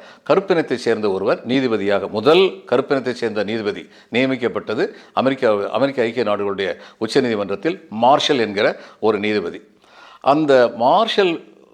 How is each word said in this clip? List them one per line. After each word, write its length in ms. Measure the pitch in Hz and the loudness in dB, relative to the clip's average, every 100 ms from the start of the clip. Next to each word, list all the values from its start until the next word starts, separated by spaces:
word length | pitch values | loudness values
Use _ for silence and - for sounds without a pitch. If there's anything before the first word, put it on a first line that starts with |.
| - - - | -14 -8 0
கருப்பினத்தை 480 | 170 190 170 - | 0 2 0 0
சேர்ந்த 360 | 123 120 107 104 | -2 -2 0 -2
ஒருவர் 360 | 95 104 180 110 | -2 -2 -2 -2
நீதிபதியாக, 600 | 135 131 110 98 101 92 | -2 0 0 0 -2 -2
முதல் 540 | 101 120 175 190 185 - | 0 4 4 4 -2 0
கருப்பினத்தை 440 | 131 131 139 123 | 0 2 -2 -2
சேர்ந்த 340 | 120 117 107 | -4 -4 -2
நீதிபதி 440 | 98 113 104 92 - - _ | -4 -4 -4 -6 -12 -20 _
நியமிக்கப்பட்டது 800 | 113 131 127 117 101 - 110 208 - - | -2 0 0 -4 -4 -4 -4 -4 -6 -6
அமெரிக்கா, 580 | - 127 139 117 104 98 | -2 0 2 2 0 -2
அமெரிக்க 320 | - 139 135 | -2 -2 0
ஐக்கிய 220 | 117 120 | -2 -2
நாடுகளுடைய 520 | 104 104 101 98 92 - - - | -2 -2 -2 -4 -4 -6 -14 -8
உச்சநீதிமன்றத்தில் 800 | 113 143 123 107 98 98 160 190 - 107 | -2 0 0 -2 -4 -4 -4 -6 -10 0
மார்ஷல் 360 | 123 147 - 139 | 4 4 2 0
என்கிற 420 | 104 98 120 - - - | 0 0 0 -2 -12 -2
ஒரு 180 | 107 104 | 0 0
நீதிபதி. 420 | 104 107 85 87 - _ _ - - - | -2 -2 -4 -10 -18 _ _ -20 -20 -2
அந்த 540 | - 147 151 131 120 113 | 0 2 4 4 4 2
மார்ஷல் 760 | 123 180 226 - 190 156 - - - | 2 2 2 0 0 -2 -10 -20 -20